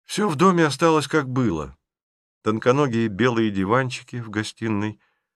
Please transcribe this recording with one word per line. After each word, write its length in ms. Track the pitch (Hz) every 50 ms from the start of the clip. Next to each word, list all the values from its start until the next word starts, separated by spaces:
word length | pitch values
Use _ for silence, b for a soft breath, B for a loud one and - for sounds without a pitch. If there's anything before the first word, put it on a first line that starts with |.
| _
Все 240 | - - 185 208 208
в 80 | 156
доме 300 | 131 170 190 180 170 165
осталось, 420 | 147 131 - 170 165 160 156 135 -
как 200 | - 156 139 127
было. 480 | 127 131 127 110 85 78 73 69 69 _ _ _ _ _ _ _ _ _ _ _ _ _ -
Тонконогие 640 | 107 107 110 - 127 127 143 147 139 113 113 113 113
белые 420 | 101 92 117 127 120 113 113 110
диванчики 680 | 101 95 95 98 113 127 131 127 123 - - _ -
в 120 | 123 117 113
гостиной, 720 | 101 107 107 - - - 117 113 107 101 104 107 104 _ _ _ _ _ _ _ _